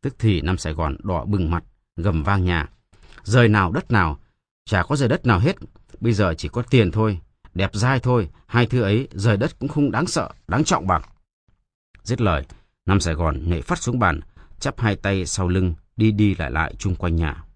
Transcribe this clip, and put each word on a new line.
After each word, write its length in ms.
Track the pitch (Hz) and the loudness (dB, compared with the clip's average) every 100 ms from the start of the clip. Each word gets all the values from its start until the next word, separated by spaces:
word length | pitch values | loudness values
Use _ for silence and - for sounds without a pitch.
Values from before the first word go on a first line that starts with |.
Tức 160 | 147 - | -8 -2
thì 220 | 110 90 | 0 2
Nam 180 | 71 92 | 0 -2
Sài 140 | 80 | -4
Gòn 240 | 78 78 65 | -4 -4 -4
đỏ 220 | 101 87 | -4 -4
bừng 260 | 65 101 82 | -2 -2 0
mặt, 140 | 85 - _ _ - | -2 -6 _ _ -4
gầm 260 | 90 82 | -2 0
vang 220 | 78 101 | 0 0
nhà. 240 | 92 85 76 _ _ _ - - | 2 0 -2 _ _ _ -20 -16
"Rời 260 | - 120 117 | 0 4 6
nào 240 | 107 92 | 6 2
đất 180 | 113 - | 0 0
nào, 280 | 117 85 71 - _ _ _ | 0 0 -4 -14 _ _ _
chả 180 | - 98 | -2 -2
có 140 | 85 139 | 0 0
rời 120 | 127 | 0
đất 180 | - 127 | 0 2
nào 120 | 95 | 2
hết. 180 | 120 - - - _ - | 2 -2 -10 -20 _ -6
Bây 120 | 117 | -2
giờ 220 | 104 98 78 | 0 0 0
chỉ 100 | - | -6
có 140 | - | -6
tiền 280 | 120 127 98 | 2 4 4
thôi, 300 | 107 110 92 - _ - | 2 -2 -2 -10 _ -12
đẹp 160 | 90 98 | -4 -4
dai 280 | 104 123 131 | 0 0 0
thôi, 300 | 123 123 87 - _ | 2 0 0 -8 _
hai 200 | 117 120 | 0 2
thứ 160 | 123 | 2
ấy 260 | 101 107 135 | 2 0 -2
rời 240 | - 107 101 | -2 0 2
đất 220 | 135 - | 0 -4
cũng 100 | 143 | -6
không 220 | 151 143 | -2 0
đáng 160 | 107 180 | 0 -2
sợ, 240 | - 95 - - | -4 -6 -10 -4
đáng 160 | 107 | -2
trọng 220 | 156 190 92 | 0 0 0
bằng." 160 | 87 - _ _ _ _ _ _ _ _ - | -2 -2 _ _ _ _ _ _ _ _ -20
Dứt 180 | - 120 | -8 -2
lời, 260 | 110 78 73 - _ _ - | 0 0 -4 -18 _ _ 0
Nam 140 | 98 | 0
Sài 140 | 90 | 2
Gòn 360 | 78 82 80 85 | -2 -2 -2 -2
nhảy 120 | 85 | -4
phát 160 | - 175 | -2 -4
xuống 200 | - 123 | -4 0
bàn, 220 | 98 80 - - - - | 0 0 -8 -20 -20 -8
chắp 200 | 139 - | -8 -2
hai 160 | 117 98 | -2 0
tay 300 | 98 98 90 | -2 -2 -2
sau 220 | - 90 | -4 0
lưng, 260 | 92 92 82 _ - | 0 0 -4 _ 0
đi 160 | 110 | 2
đi 220 | 104 104 | 4 2
lại 160 | 87 73 | 2 -4
lại 240 | 69 80 - | -4 -4 -4
chung 160 | 98 | -4
quanh 220 | 87 90 82 | -2 0 0
nhà. 280 | 80 76 - | -2 -4 -14